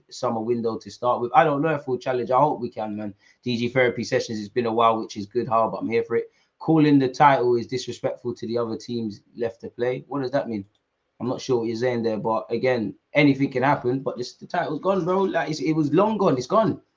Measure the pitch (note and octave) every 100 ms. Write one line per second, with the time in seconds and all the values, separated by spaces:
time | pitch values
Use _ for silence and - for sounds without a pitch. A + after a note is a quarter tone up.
0 | _ - B2 A#2 A2 A#2+ A2+ A2 G2+ -
1 | B2 A#2 A#2+ D3+ E3 C#3 D#3+ D3 - B2
2 | C#3+ B2 A2+ B2+ D3 B2+ A#2+ A#2 G#2+ G#2
3 | G#2+ G2 _ _ B2 A#2 A#2+ C3 B2 A#2+
4 | A#2 B2+ - A2 G#2 B2+ A#2 A2+ A2+ A2
5 | - G#2 G2+ A#2+ A2+ A2+ A2+ F#2+ F#2 A#2
6 | A2+ A#2 - _ _ - - D#3+ D3+ C#3+
7 | C3 C3 D3 C3+ B2 A#2+ G#2+ B2+ - A#2
8 | B2+ - A#2+ - A2 A#2 A#2 - - A#2+
9 | A2 G2+ _ - A2+ - G#2 - B2 C3
10 | - C#3 B2+ C3+ A#2 A2 G2 _ _ _
11 | _ - A#2 A#2+ - A#2+ A2+ A2+ B2 A#2+
12 | A2+ G#2+ A2+ A2 - A#2 B2+ B2 F#2+ -
13 | _ C#3+ D3 C3+ C#3 B2+ C3+ - B2 C3+
14 | C3 A2+ B2 - - F3+ D#3+ D3 E3+ G3
15 | E3 F#3+ G3 E3 D3+ D3+ D3 D#3+ C#3+ D#3
16 | G#3+ G#3+ F#3 C3 - F#3+ E3 - _